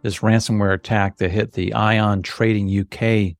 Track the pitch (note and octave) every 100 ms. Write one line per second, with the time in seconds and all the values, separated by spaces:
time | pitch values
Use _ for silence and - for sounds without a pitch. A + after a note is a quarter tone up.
0 | A2 F#2+ A2 A2+ - G#2+ G2+ F#2+ - A2
1 | G2 - F#2 G2 - - F#2+ G#2+ G#2+ A2
2 | G#2+ G2+ F2+ - A2+ G#2+ G2 G2 G2 -
3 | A2+ A2 F#2+ E2